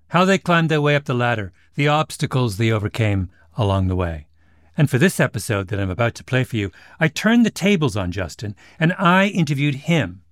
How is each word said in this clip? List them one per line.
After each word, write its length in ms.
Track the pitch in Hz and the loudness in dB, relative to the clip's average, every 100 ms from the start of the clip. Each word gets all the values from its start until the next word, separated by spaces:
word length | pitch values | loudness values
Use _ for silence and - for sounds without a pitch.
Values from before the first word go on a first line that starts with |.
| - | -2
how 160 | 170 | 0
they 140 | 185 190 | 2 0
climbed 300 | - 170 160 | 2 0 2
their 120 | 156 | 0
way 140 | 147 | 2
up 120 | 143 143 | 0 0
the 80 | |
ladder, 380 | 123 120 110 92 _ _ | -2 0 -2 -6 _ _
the 140 | - 147 | -2 0
obstacles 680 | 151 156 - 151 135 123 95 | 2 -2 -4 -2 0 -2 0
they 140 | 113 | 0
overcame 600 | 107 104 - 110 98 90 _ _ - | 0 -2 -2 0 0 -4 _ _ -2
along 320 | 101 98 95 | 0 2 0
the 80 | 92 | 0
way. 320 | 87 78 - _ _ _ _ - | -2 -6 -12 _ _ _ _ 0
And 120 | 143 | 0
for 100 | 123 | 4
this 200 | 180 - | 2 2
episode 500 | 139 117 - 101 95 | -2 -2 -4 -4 -2
that 120 | 101 | -4
I'm 100 | 95 | -4
about 240 | 92 117 - | -2 -2 -4
to 80 | |
play 200 | - 127 | -4 -2
for 120 | 127 110 | -2 -4
you, 140 | 98 - - - | -4 -8 -20 -4
I 80 | 160 | -2
turned 360 | - 214 226 | 0 2 4
the 60 | 113 | 2
tables 460 | - 196 196 143 101 | 0 0 2 0 -2
on 160 | 90 | -4
Justin, 420 | 85 90 - 104 - - - | -6 -8 -8 -12 -12 -18 -2
and 140 | 165 185 | -2 2
I 300 | 180 185 202 | 2 4 2
interviewed 460 | 196 147 139 147 | 0 0 0 -2
him. 480 | 139 160 170 92 95 _ | -2 -2 0 -2 -8 _